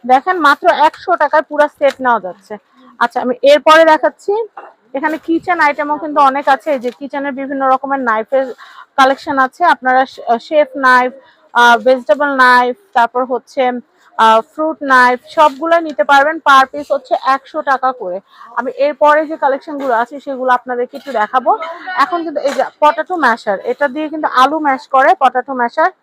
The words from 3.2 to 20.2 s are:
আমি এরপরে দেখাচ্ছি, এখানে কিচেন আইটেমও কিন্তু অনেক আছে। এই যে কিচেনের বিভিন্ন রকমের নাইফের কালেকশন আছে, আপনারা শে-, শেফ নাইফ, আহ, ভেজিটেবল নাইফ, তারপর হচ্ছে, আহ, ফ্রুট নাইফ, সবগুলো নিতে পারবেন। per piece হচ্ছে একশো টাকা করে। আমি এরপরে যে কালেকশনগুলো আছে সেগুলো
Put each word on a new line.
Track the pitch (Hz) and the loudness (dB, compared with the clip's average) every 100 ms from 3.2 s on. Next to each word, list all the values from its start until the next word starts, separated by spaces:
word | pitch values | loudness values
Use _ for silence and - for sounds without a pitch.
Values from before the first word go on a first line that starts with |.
আমি | 240 247 | -4 0
এরপরে | 277 294 311 311 320 | 4 4 6 6 6
দেখাচ্ছি, | 311 311 - - 415 440 - - _ _ 269 | 4 0 -4 -6 -4 -6 -14 -20 _ _ -6
এখানে | 311 320 | -6 -6
কিচেন | - 330 - 339 | -4 -4 -2 0
আইটেমও | 294 294 294 302 | 0 0 -6 -6
কিন্তু | 311 294 | -4 2
অনেক | 277 269 285 | 2 2 0
আছে। | 269 320 | 0 -2
এই | 269 | -4
যে | 240 - | -6 -10
কিচেনের | 285 285 285 262 | -12 -8 -8 -8
বিভিন্ন | 269 277 269 | -8 -2 0
রকমের | 262 269 277 247 | 0 -2 -4 -2
নাইফের | 220 220 262 262 - - - - - | -4 -2 -2 -4 -10 -20 -20 -10 0
কালেকশন | 269 269 330 277 | 0 0 -4 -2
আছে, | 262 _ 349 | -2 _ 0
আপনারা | 277 254 254 262 | 0 0 0 0
শে-, | - - 233 | -6 -4 -4
শেফ | - 302 285 277 | 0 0 0 0
নাইফ, | 262 254 254 269 _ _ _ | 4 4 2 -6 _ _ _
আহ, | 233 240 233 | 2 4 4
ভেজিটেবল | 226 262 247 285 285 269 | 2 0 0 -2 0 2
নাইফ, | 254 247 247 247 _ | 4 4 2 -6 _
তারপর | - 233 247 254 | -2 -2 -2 -4
হচ্ছে, | 254 _ - 254 247 _ _ _ - | -6 _ -4 -2 -4 _ _ _ 0
আহ, | 226 226 | 2 2
ফ্রুট | 220 - 311 311 | 0 -6 -6 -4
নাইফ, | 277 254 247 247 - 330 | 0 2 4 0 -6 2
সবগুলো | 302 269 330 339 | 2 0 -2 0
নিতে | 320 294 | -2 -6
পারবেন। | 294 277 285 320 294 | 2 2 2 0 2
per | 269 262 | 4 2
piece | 294 285 277 | -4 -6 -6
হচ্ছে | 262 - 254 269 | -4 -4 -2 -2
একশো | - 311 | -4 -8
টাকা | 294 262 262 | -4 -2 -2
করে। | 254 190 185 _ _ - 240 | -6 -10 -10 _ _ -12 -8
আমি | 247 | -8
এরপরে | - 285 294 294 294 302 | -2 -4 2 2 2 0
যে | 320 | -4
কালেকশনগুলো | 285 277 - 285 269 | -2 -2 -8 -8 -4
আছে | 226 240 | -2 -4
সেগুলো | 285 | -8